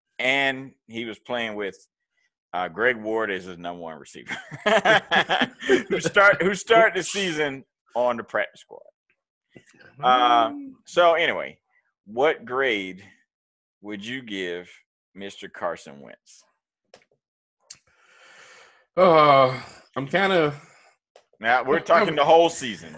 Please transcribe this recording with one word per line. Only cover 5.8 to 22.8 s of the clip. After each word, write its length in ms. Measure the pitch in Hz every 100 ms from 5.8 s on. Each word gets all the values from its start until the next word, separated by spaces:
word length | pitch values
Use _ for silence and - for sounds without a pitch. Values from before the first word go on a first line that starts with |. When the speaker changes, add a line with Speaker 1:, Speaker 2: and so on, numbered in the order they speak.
| 226
Speaker 1:
who 100 | 135
start, 420 | 165 208 202 -
who 120 | 175
started 400 | 196 - 226 220 185
the 40 |
season 640 | 160 202 190 151 147 135 - _ _
on 240 | 117 123 117
the 40 |
practice 380 | 107 107 - -
squad. 200 | - - - _ _ _ _ _ _ - _ _ - _
Uh, 480 | 131 127 123 120 113
Speaker 2:
Hmm. 180 | - - - -
Speaker 1:
so 280 | 175 175
anyway, 440 | 165 160 92 67 65 _ _ _ _ _
what 380 | 110 147 151
grade 600 | 226 127 135 104 92 92 95 _ _ _ _ _ _ _
would 220 | 101 104
you 160 | 107 131
give 460 | 120 101 90 87 90 - _ _ _
Mister 340 | 92 98 - 98
Carson 520 | - 90 82 80 71
Wentz? 420 | 62 - _ - _ _ _ _ _ _ _ _ _ _ _ _ _ - _ _ _ _ _ - - - _ _ _ -
Speaker 2:
Uh, 640 | 185 160 147 139 131 127 - - _ -
I'm 100 | 139
kinda 480 | 175 196 185 151 143 - _ _ _ _ _ _ _
Speaker 1:
Now, 240 | 110 123
we're 160 | 123 160
Speaker 2:
I'm 60 |
Speaker 1:
talking 300 | - 170 170 151
the 80 |
whole 240 | 147 165 170
season, 440 | - 131 95